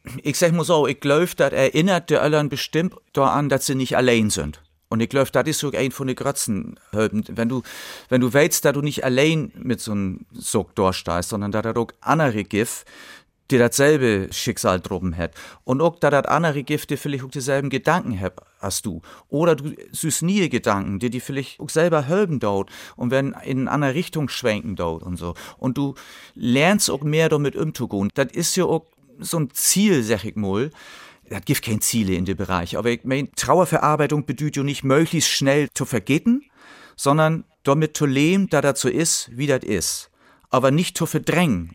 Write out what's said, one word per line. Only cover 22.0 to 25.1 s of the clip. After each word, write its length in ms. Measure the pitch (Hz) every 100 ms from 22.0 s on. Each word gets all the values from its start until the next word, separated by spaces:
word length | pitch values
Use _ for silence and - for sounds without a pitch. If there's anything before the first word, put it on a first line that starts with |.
helfen 360 | 135 185 196 135
dort 300 | 107 98 98 - - -
und 140 | 123
wenn 240 | 135 139 -
in 240 | - 135 131
eine 40 |
andere 220 | 143 139 135
Richtung 340 | 180 160 147
schwenken 460 | - 123 104 110 92
dort 260 | 87 82
und 160 | 90